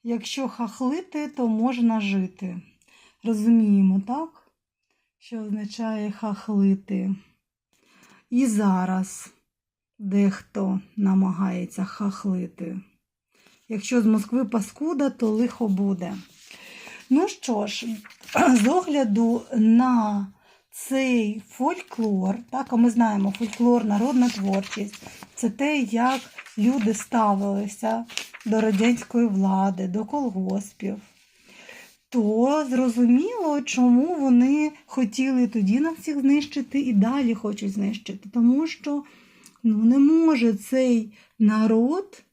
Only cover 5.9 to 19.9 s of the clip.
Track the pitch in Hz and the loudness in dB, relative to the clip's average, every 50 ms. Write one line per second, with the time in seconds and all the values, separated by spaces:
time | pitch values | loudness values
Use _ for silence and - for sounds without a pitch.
5.9 | 220 214 208 208 208 - - 214 196 202 - - 214 202 196 196 196 196 - - | -4 -4 -6 -6 -6 -6 -6 -6 -6 -6 -6 -2 0 2 4 2 2 0 -2 -6
6.9 | 196 185 185 190 196 196 _ _ _ _ _ _ _ _ _ _ _ _ _ _ | -6 -4 -2 -4 -6 -6 _ _ _ _ _ _ _ _ _ _ _ _ _ _
7.9 | _ _ _ _ _ _ _ _ 240 247 269 240 214 208 214 196 190 185 185 180 | _ _ _ _ _ _ _ _ 0 0 2 2 2 2 2 2 2 2 0 -2
8.9 | 185 185 185 190 - - - - _ _ _ _ _ _ _ _ _ _ _ _ | -2 -4 -4 -6 -10 -18 -18 -20 _ _ _ _ _ _ _ _ _ _ _ _
9.9 | _ _ 208 196 190 202 202 196 196 - - _ - 208 196 190 190 190 - _ | _ _ -6 -2 2 2 2 2 0 -2 -14 _ -6 -4 -2 -2 -2 -4 -6 _
10.9 | _ 214 196 190 190 190 190 190 175 170 196 190 185 180 180 180 - - 190 190 | _ 0 0 2 4 4 2 2 0 -2 -2 -2 -2 -6 -8 -8 -6 -8 -8 -8
11.9 | - - 214 202 190 - - 202 185 180 180 175 _ - 180 170 185 190 196 _ | -6 -6 -6 -6 -6 -4 -4 -4 -4 -4 -6 -8 _ -12 -12 -10 -10 -12 -14 _
12.9 | _ _ _ _ _ _ _ _ _ _ _ _ _ _ _ _ 220 202 - - | _ _ _ _ _ _ _ _ _ _ _ _ _ _ _ _ -10 -8 -4 0
13.9 | 247 240 208 220 220 214 208 - 240 254 262 202 - 220 202 - - - 294 320 | 0 2 4 4 4 2 0 -2 -2 -2 -2 0 -2 -4 -4 -4 -8 -6 -6 -4
14.9 | 330 277 285 269 269 - 240 220 214 220 247 240 - - 233 208 196 185 202 196 | -2 0 -2 -2 -2 -2 -2 0 0 0 0 -2 -2 -4 -2 -2 0 0 0 -2
15.9 | 196 175 180 180 196 190 180 _ _ _ - - - - - - - - - - | -2 -4 -6 -10 -10 -12 -16 _ _ _ -20 -20 -20 -20 -20 -20 -20 -20 -20 -20
16.9 | - - - _ 254 294 370 427 - - - - 226 208 208 208 - - 233 233 | -20 -20 -2 _ 2 2 2 0 -4 -8 -6 -4 -2 -2 -2 -4 -8 -8 -8 -8
17.9 | 220 214 - - - _ - - - - 349 262 254 226 202 247 320 370 359 330 | -10 -10 -12 -20 -20 _ -20 -6 0 2 4 4 6 6 4 4 2 2 0 0
18.9 | 285 285 262 214 202 226 233 226 240 240 - - 262 226 220 220 226 240 254 254 | 0 0 0 2 2 2 2 2 0 -2 -4 -4 0 2 4 6 6 6 4 4